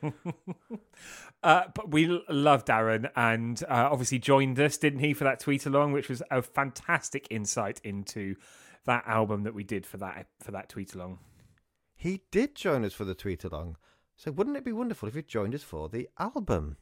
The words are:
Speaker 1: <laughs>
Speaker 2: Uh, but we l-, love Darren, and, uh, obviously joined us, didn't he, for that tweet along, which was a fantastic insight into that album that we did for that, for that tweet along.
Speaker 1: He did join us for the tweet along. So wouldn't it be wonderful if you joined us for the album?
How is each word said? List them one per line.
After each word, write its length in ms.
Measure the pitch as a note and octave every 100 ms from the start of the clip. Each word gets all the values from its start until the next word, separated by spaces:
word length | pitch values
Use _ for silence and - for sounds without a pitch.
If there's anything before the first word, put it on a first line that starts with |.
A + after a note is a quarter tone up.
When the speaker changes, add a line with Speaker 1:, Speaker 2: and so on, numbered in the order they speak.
Speaker 1:
<laughs> 120 | D3+ - F3 - - - - A3+ - - - - - _
Speaker 2:
Uh, 200 | E3 F3 F3+ -
but 160 | -
we 180 | D3+ E3
l-, 120 | F3 -
love 340 | C#3+ D3 C#3
Darren, 480 | - A2+ A2+ A2 B2 -
and, 440 | A#2 A2+ A#2 A#2
uh, 260 | E3 A#2+ C3+
obviously 260 | C#3 B2 B2+
joined 400 | C#3 C3+ C3+ B2+
us, 160 | D3 -
didn't 220 | D3+ C#3
he, 140 | D3
for 120 | C#3 C3+
that 160 | B2+
tweet 240 | - C#3 D3
along, 260 | C#3 D3
which 160 | C#3 A#2+
was 160 | B2 -
a 100 | C3
fantastic 840 | - - C#3 - - E3+ - C3+ -
insight 520 | A2 G2+ A#2+ G2+ -
into 520 | G#2 G2+ G2 A2 G2 F#2+ - - - - -
that 180 | A#2+ -
album 380 | A2 G#2+ G#2
that 100 | G#2
we 80 | G#2+
did 220 | G2 G2+ -
for 120 | F#2+
that, 300 | F#2+ F2 - _
for 120 | -
that 180 | G2+ -
tweet 240 | - F#2+ F#2
along. 240 | F2+ F2+ - _ _ _ _ _ _ _
Speaker 1:
He 260 | F3 F#3+ -
did 240 | G3 C#4+ -
join 300 | F#3+ C3+ G#2
us 80 |
for 100 | -
the 100 | G2
tweet 300 | F2+ G2+ F2
along. 320 | F#2+ D2+ E2+ D#2+ _ _ _ _
So 160 | D#3
wouldn't 240 | D3 A#3+ C#4+
it 80 |
be 80 | B3+
wonderful 380 | A3 B3 - G#2
if 60 | C#3
you 60 |
joined 320 | D3 A2 G2+
us 100 | C#3
for 260 | - D#2 D#2+
the 180 | A#2 B2+ -
album? 600 | G3 C4+ F#3+ F#2 D2+ D2+